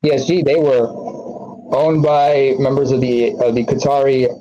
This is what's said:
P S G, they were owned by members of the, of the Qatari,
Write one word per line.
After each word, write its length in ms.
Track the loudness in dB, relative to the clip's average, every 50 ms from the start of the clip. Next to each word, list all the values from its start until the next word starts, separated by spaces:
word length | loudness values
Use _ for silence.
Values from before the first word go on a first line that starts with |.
| 0
P 80 | 0 0
S 140 | 0 0
G, 160 | 0 0 0 2
they 120 | 2 2
were 320 | 2 2 2 2 2 0 -2 -4 -10 -12 -12 -12 -12 -14 -14 -14 -14 -16 -16 -18 -18 -10 -6 -2
owned 300 | 0 0 2 2 2 2
by 500 | 2 2 2 2 2 2 2 2 2 2 0
members 320 | 0 0 0 0 0 0 0
of 80 | 0
the, 340 | 0 0 0 0 0 0 0 0
of 160 | -2 0 0
the 80 | 0 0
Qatari, 640 | -2 -2 0 0 0 0 2 2 2 2 2 0 0 -2 -6